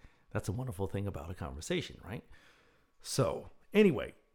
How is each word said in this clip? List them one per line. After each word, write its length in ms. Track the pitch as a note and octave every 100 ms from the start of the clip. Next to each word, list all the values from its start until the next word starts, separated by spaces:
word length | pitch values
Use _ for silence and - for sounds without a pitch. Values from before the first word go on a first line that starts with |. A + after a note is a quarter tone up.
| - - -
that's 160 | G#2+ -
a 60 |
wonderful 340 | G#2+ B2+ E2+ F#2+
thing 200 | G2+ G2
about 220 | - D#2
a 40 |
conversation, 640 | E2+ D#2 C2 - F3 - - -
right? 180 | A#2 - - - - - - _ _
So, 480 | - - G2 - - - -
anyway, 400 | G3+ G#3 A#2+ - - _